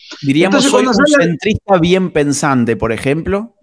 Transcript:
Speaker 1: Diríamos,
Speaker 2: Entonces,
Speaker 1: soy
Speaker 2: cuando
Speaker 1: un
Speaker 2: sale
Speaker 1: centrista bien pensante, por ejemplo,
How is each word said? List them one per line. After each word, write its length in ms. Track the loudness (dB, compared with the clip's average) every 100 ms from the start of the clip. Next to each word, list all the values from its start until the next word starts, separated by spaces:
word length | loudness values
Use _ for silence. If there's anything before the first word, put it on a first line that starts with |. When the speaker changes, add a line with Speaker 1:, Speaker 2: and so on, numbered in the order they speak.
| -20 -8
Speaker 1:
Diríamos, 420 | -2 0 2 2
Speaker 2:
Entonces, 60 | 2
Speaker 1:
soy 140 | 2
Speaker 2:
cuando 160 | 2 2
Speaker 1:
un 60 | 2
Speaker 2:
sale 160 | 2
Speaker 1:
centrista 540 | 0 -2 -4 -4 0 0
bien 320 | 2 0 0
pensante, 640 | 0 -2 0 0 0 0 0
por 160 | -2
ejemplo, 640 | -4 -2 -4 -2 -6 -6 _